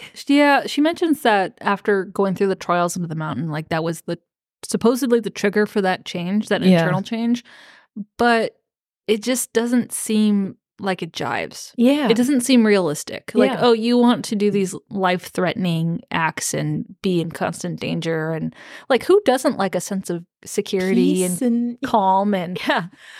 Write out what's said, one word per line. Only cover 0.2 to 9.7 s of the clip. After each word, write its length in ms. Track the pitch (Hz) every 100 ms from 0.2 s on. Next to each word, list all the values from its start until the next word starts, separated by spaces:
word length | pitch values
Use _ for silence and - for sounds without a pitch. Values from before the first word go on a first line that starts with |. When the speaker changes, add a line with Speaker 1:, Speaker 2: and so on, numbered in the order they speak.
| -
Speaker 1:
Yeah, 380 | 285 285 277 -
she 140 | -
mentions 400 | 311 349 330 285
that 360 | 240 208 190 -
after 440 | - 196 - 196
going 300 | 190 196 196 175
through 100 | 196
the 80 |
trials 420 | 185 - 175 175 185
into 120 | 170
the 60 | 156
mountain, 340 | 156 117 165
like, 180 | 151 160
that 120 | 160
was 180 | 165 170
the, 160 | - 165 _ _ _ _
supposedly 560 | - 196 226 254 262 240
the 80 | 202
trigger 360 | - 208 208 208
for 160 | 214
that 220 | 190 180 -
change, 420 | 180 175 208 -
that 140 | 196
Speaker 2:
Yeah. 160 | 185 175
Speaker 1:
internal 240 | 165 185
change. 420 | 196 226 233 240 - - - - _ 214 208 -
But 400 | 240 226 208 - _ _ _ _ -
it 120 | 214
just 300 | 226 254 -
doesn't 400 | 226 240